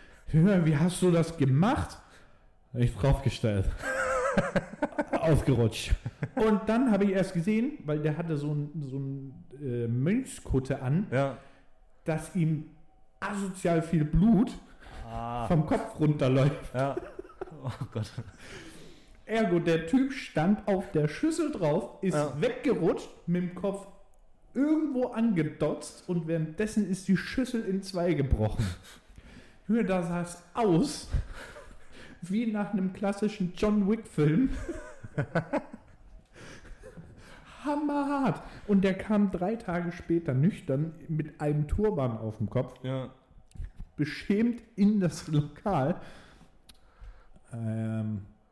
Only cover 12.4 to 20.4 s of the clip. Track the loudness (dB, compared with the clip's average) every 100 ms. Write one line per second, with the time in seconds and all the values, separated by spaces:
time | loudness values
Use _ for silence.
12.4 | 0 0 -4 -16 -20 -20 -20 _ -8 -4
13.4 | -6 -4 0 0 2 0 2 4 6 6
14.4 | 4 -2 -16 -20 -18 -14 -10 -8 -6 -4
15.4 | 0 2 2 -2 -4 0 2 4 4 4
16.4 | 4 2 -6 -4 -2 -4 -8 -16 -18 -14
17.4 | -14 -10 -10 -8 -8 -6 -8 -10 -14 -16
18.4 | -18 -16 -18 -18 -20 -20 -20 -20 -6 0
19.4 | 2 2 4 2 4 2 2 -2 -6 0